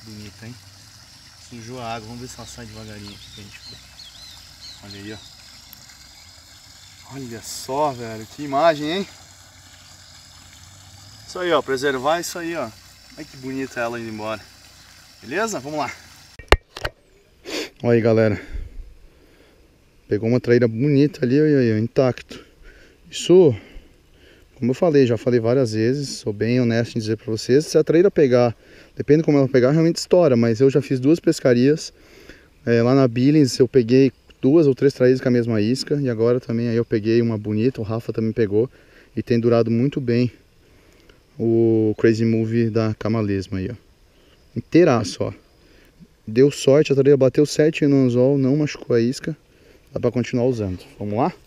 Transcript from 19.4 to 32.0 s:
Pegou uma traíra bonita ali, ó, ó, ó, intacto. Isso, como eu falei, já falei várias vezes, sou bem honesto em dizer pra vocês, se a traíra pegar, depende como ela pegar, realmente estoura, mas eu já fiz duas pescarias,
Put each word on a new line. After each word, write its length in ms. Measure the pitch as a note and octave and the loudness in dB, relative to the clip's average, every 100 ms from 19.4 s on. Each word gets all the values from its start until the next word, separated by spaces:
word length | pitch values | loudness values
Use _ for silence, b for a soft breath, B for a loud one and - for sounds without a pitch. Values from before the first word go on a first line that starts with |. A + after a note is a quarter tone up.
| b b b b _ _ _ | b b b b _ _ _
Pegou 220 | G#2 A2+ | -4 0
uma 100 | B2 | 0
traíra 300 | A#2 A#2+ A#2+ | 2 2 2
bonita 560 | A2+ C#3+ C#3 D3 - A#2+ | 0 0 2 2 0 0
ali, 120 | C3+ | 2
ó, 20 | |
ó, 320 | D3+ C#3+ B2 G#2+ | 2 2 2 0
ó, 20 | |
intacto. 680 | A2+ - B2+ - - - b b b b b b - | -2 0 0 -2 -10 -20 b b b b b b -18
Isso, 420 | - - F3+ E3+ G#2+ b b b b b b b b b _ | -12 4 6 6 2 b b b b b b b b b _
como 160 | A#2 | -4
eu 40 | B2+ | 0
falei, 300 | F3+ C#3+ B2 | 2 4 4
já 120 | A#2 | 2
falei 220 | - A#2+ | 0 0
várias 340 | A2+ B2+ B2 | 2 0 0
vezes, 360 | A2 A2+ C#3 C3+ | 0 0 -2 -6
sou 240 | - A#2 | -8 -10
bem 260 | G2+ G#2+ B2 | -6 -2 0
honesto 360 | A#2+ A#2 A#2 A#2+ | 2 0 -2 -4
em 40 | |
dizer 180 | G#2+ A2 | -6 -6
pra 80 | - | -6
vocês, 380 | A2 - C3 D#3 | -8 2 2 2
se 120 | E3 | 0
a 60 | |
traíra 260 | D3+ D#3 F#3+ | 2 4 4
pegar, 460 | - C#3 B2 A#2+ A2 b b b - | 4 2 4 2 -2 b b b -12
depende 260 | - D3+ | 2 2
como 160 | D#3+ D3 | 4 2
ela 100 | C3 | 4
pegar, 240 | C3 A#2+ | 2 4
realmente 260 | D#3 E3 E3+ | 4 2 0
estoura, 380 | - F3+ E3 A#2+ | 2 4 4 4
mas 240 | A#2 A2 | 2 4
eu 100 | C3+ | 2
já 120 | C#3 | 2
fiz 180 | - C3+ | -2 -2
duas 200 | C3 E3+ | 0 0
pescarias, 720 | - D#3 C3+ A#2+ C3 D#3+ - B | 0 0 2 4 2 0 -6 B